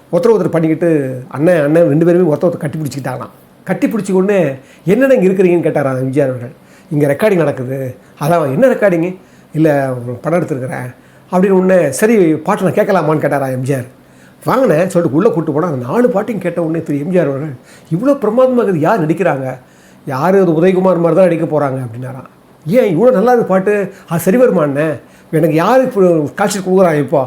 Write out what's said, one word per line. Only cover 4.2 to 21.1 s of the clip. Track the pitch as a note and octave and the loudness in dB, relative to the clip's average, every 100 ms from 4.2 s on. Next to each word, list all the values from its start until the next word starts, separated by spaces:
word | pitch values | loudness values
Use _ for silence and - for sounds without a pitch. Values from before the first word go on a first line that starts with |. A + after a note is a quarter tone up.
| G3 G3 D3 C3 - - D#3+ | 2 0 0 -4 -14 -8 -2
"என்னென்ன | A3+ C4+ | 2 4
இங்கே | A#3+ F#3 | 4 2
இருக்கிறீங்கன்னு?" | F#3+ F#3 F3 D3+ | 2 2 2 0
கேட்டாராம் | D#3+ C#3 C3 | 0 -2 -2
எம் | C3 | -2
ஜி | C#3 | 0
ஆர் | C3+ | -2
அவர்கள். | B2 B2 - - - - | -4 -10 -18 -20 -20 -6
"இங்கே | D3 C#3+ | -2 0
ரெக்கார்டிங் | C#3 G#3+ F3+ | 0 0 2
நடக்குது." | C#3+ C3+ B2 C3+ B2+ - - - | 0 -2 -6 -8 -10 -12 -20 -6
"அதான், | D3+ F3 C#3 | -2 0 0
என்ன | C#3 C4 | 2 2
ரெக்கார்டிங்கு?" | - G3+ E3+ F3 F#3 - - _ | 2 0 0 -2 -6 -16 -20 _
"இல்லை, | D#3 D#3 | 0 0
ஒரு | C#3 C3+ B2 A#2+ B2 | 2 -2 -6 -10 -8
படம் | - F3 | -4 -2
எடுத்துருக்கிறேன்" | A3 C3 B2+ C3 B2 - - - - | -2 -6 -6 -8 -10 -16 -20 -20 -4
அப்படின்னு. | F#3 G3 F#3 | 0 2 4
உடனே, | F#3 F#3 D3 | 4 2 2
"சரி, | - A3 A3 E3 D3+ | 0 2 4 2 0
பாட்டு | - G#3+ | -2 -2
நான் | F3 G3 | 0 0
கேட்கலாமான்னு?" | G#3 F#3 D3+ D#3 | 0 0 0 0
கேட்டாராம் | D3 C#3+ C3 | 0 -2 -2
எம் | B2+ | -4
ஜி | C3 | -4
ஆர். | C3+ A#2 - _ - - _ - | -4 -6 -16 _ -20 -20 _ -2
"வாங்கினேன்" | A#3 B3 D#3 F#3 | 0 2 2 0
சொல்லிட்டு | F3 D#3+ D3 | 0 0 2
உள்ளே | D#3 | 2
கூப்பிட்டு | D#3 D3+ | 0 -2
போனால், | C#3+ F3+ | -2 -2
அந்த | C3 A#2+ | -4 -4
நாலு | A3 B3 | 0 0
பாட்டையும் | C#4+ B3+ G3 | 0 -4 -4
கேட்ட | F3 F3 | -6 -4
உடனே | D#3+ D#3+ | -4 -4
திரு | D#3+ C#3+ | -4 -4
எம் | D#3+ | -2
ஜி | F3+ | 0
ஆர் | C#3+ | 0
அவர்கள், | C3+ D3+ B2 - - - E3 | -2 -8 -12 -18 -20 -8 -2
"இவ்வளோ | C4+ C#4 | 0 0
பிரமாதமாக | G#3+ A#3+ B3+ A#3+ G3+ | 0 2 2 2 0
இருக்குது, | E3 D#3+ | 0 0
யார் | A3 D3+ | 0 0
நடிக்கிறாங்க?" | E3 F3 C#3 C3 - - _ - - - | 0 -2 -2 -6 -10 -16 _ -20 -18 -10
"யார், | C3 E3+ G3 | -2 2 2
அது | F3 | 2
உதயகுமார் | D#3 F#3 F3+ F#3 E3+ | 2 2 2 2 2
மாதிரி | E3+ | 2